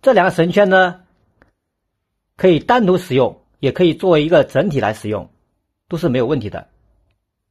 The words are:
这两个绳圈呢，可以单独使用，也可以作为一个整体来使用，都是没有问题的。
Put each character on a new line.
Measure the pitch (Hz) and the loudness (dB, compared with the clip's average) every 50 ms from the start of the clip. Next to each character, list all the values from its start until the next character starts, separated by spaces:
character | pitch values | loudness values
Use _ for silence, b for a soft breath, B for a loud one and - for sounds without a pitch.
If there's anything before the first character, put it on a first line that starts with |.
这 | - 269 | 2 2
两 | 247 196 175 | 2 2 2
个 | 190 | 0
绳 | 175 - 165 156 | 0 0 -2 0
圈 | 175 202 202 190 | 2 0 2 4
呢， | 190 190 185 175 175 - _ _ _ _ _ _ _ _ _ _ _ _ _ _ _ _ _ _ _ _ _ _ _ _ _ _ _ | 4 2 2 0 -2 -10 _ _ _ _ _ _ _ _ _ _ _ _ _ _ _ _ _ _ _ _ _ _ _ _ _ _ _
可 | _ - 190 | _ 0 2
以 | 170 143 | 2 2
单 | - - 240 254 226 | 0 0 0 2 2
独 | 180 185 | 0 0
使 | 175 180 - 185 | -2 -2 -2 0
用， | - 123 107 - _ _ _ _ _ | 0 0 0 -2 _ _ _ _ _
也 | - 131 | -4 -4
可 | - - 180 | 0 0 0
以 | 170 147 | 0 0
作 | - - 190 | 0 0 0
为 | 170 151 147 | 2 2 2
一 | 160 | 2
个 | 175 156 - | 2 2 2
整 | - - - - 208 | 2 -2 -2 -2 -2
体 | 147 131 | -2 -2
来 | 107 104 107 | -4 -4 -6
使 | - - 104 | -6 -8 -8
用， | 107 98 - - _ _ _ _ _ _ _ _ _ _ _ _ | -8 -8 -10 -14 _ _ _ _ _ _ _ _ _ _ _ _
都 | - 160 | -10 -6
是 | 175 170 | -4 -2
没 | 120 131 | -2 -2
有 | 120 | -2
问 | 120 156 135 | -2 -2 -4
题 | 107 101 | -6 -10
的。 | 90 90 - _ _ _ _ _ _ _ _ _ _ _ _ _ _ _ _ _ | -12 -14 -16 _ _ _ _ _ _ _ _ _ _ _ _ _ _ _ _ _